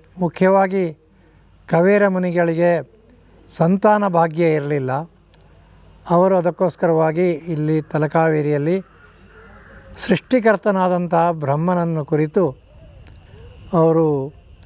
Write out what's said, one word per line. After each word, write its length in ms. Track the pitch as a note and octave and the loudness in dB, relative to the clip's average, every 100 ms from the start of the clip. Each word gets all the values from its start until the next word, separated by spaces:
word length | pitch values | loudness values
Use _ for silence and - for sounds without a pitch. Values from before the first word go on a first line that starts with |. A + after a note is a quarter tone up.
| _ - | _ -8
ಮುಖ್ಯವಾಗಿ 760 | F3+ - F#3 G3 G3 F#3+ F3 D3+ _ _ _ _ _ _ - | -6 0 2 2 2 -2 -4 -8 _ _ _ _ _ _ -2
ಕವೇರ 380 | E3 F3+ G#3 G3+ | 2 4 4 2
ಮುನಿಗಳಿಗೆ 840 | F#3 F3+ E3+ E3+ E3 F3 E3+ C3 _ _ - _ _ - - | 0 -2 0 0 2 0 0 -4 _ _ -20 _ _ -14 -2
ಸಂತಾನ 500 | E3 G3 G#3+ G#3+ G3+ | 0 2 2 2 2
ಭಾಗ್ಯ 460 | E3+ E3+ D#3 E3+ | 0 0 0 0
ಇರಲಿಲ್ಲ. 380 | D#3 C#3+ D3 B2+ C3+ E3+ _ _ _ _ _ - - - - - | 0 -2 -4 -4 -6 -8 _ _ _ _ _ -20 -20 -20 -16 -2
ಅವರು 280 | F3 F#3+ F#3+ | 2 2 2
ಅದಕ್ಕೋಸ್ಕರವಾಗಿ 960 | F3 D#3+ F#3 - F3 D#3+ D#3+ D#3+ F3+ | 0 -2 -4 -2 -2 0 0 0 -2
ಇಲ್ಲಿ 500 | D#3+ E3 D#3 D3+ D#3 | -2 -6 -4 -2 -2
ತಲಕಾವೇರಿಯಲ್ಲಿ 1000 | D3+ D#3 D3+ E3 D#3+ D#3 D3 D3 D3 F#3+ F#3 - - - - - - - - - - - | -2 -4 -2 0 0 0 0 -2 -2 -4 -6 -20 -20 -20 -20 -20 -20 -20 -20 -20 -20 -10
ಸೃಷ್ಟಿಕರ್ತನಾದಂತಹ 1300 | - F3+ - B3+ A3 G3+ G#3+ F#3+ F#3 F3+ F3 E3 E3+ | -4 -4 0 0 2 0 0 0 0 -2 0 0 0
ಬ್ರಹ್ಮನನ್ನು 720 | D#3+ C#3+ D3 F3 F3+ E3+ D#3+ C#3+ | -2 -2 -2 0 -2 -2 -4 -2
ಕುರಿತು 460 | D3+ D3+ G3+ E3 C3 _ - - - - - - - - - - | -2 -2 0 -2 -4 _ -20 -20 -20 -20 -20 -20 -20 -20 -20 -4
ಅವರು 600 | F3 E3 E3 D#3+ C#3+ C3+ - - - | 0 2 2 2 0 -6 -14 -20 -20